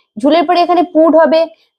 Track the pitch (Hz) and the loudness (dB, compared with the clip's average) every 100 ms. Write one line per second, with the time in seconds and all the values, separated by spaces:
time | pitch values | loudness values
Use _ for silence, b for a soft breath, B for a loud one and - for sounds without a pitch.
0 | _ - 262 311 311 349 349 349 349 311 | _ -6 -2 0 0 -2 0 -2 -2 0
1 | 320 302 311 320 330 b b | 2 2 2 0 -4 b b